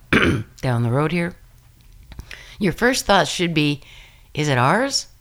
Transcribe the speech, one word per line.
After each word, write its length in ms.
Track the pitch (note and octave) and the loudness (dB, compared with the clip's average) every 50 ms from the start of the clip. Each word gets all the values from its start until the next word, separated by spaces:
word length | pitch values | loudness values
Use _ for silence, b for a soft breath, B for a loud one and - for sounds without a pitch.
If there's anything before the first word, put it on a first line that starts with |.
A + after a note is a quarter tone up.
| - - - - | -4 0 0 2
<clears throat> 380 | - - D3+ A2 - - - - | 2 2 0 -2 -4 -10 -12 -6
down 220 | - C3 A#2+ A#2 | -4 -2 0 0
the 100 | A#2+ A2+ | 0 0
road 200 | B2 C#3 D#3 D#3 | 0 0 0 0
here, 220 | E3+ F3 E3+ F3 - - - - - - _ - _ _ - - - - - - - B B B B B B B B B | -2 -2 -4 -4 -8 -14 -20 -20 -20 -20 _ -20 _ _ -20 -20 -20 -20 -20 -20 -20 B B B B B B B B B
your 140 | G3+ E3+ | -2 -2
first 340 | D3 - A3 B3 C4+ - - | 0 2 0 0 0 0 0
thought 200 | - G3 F#3 D3+ | 2 2 2 2
should 260 | - - - F3 E3+ D#3+ | 0 0 -2 -2 0 2
be, 260 | D#3 D3 D3 C#3+ - B B B B B B B B B B | 2 2 0 0 -4 B B B B B B B B B B
is 160 | - D3 D3+ D3+ | -6 -4 0 0
it 100 | C3 B2 | 2 2
ours 500 | B2 C#3+ F3+ A3+ C4+ C#4 C4+ - - - - - | 4 2 2 2 0 -2 -4 -6 -6 -8 -20 -20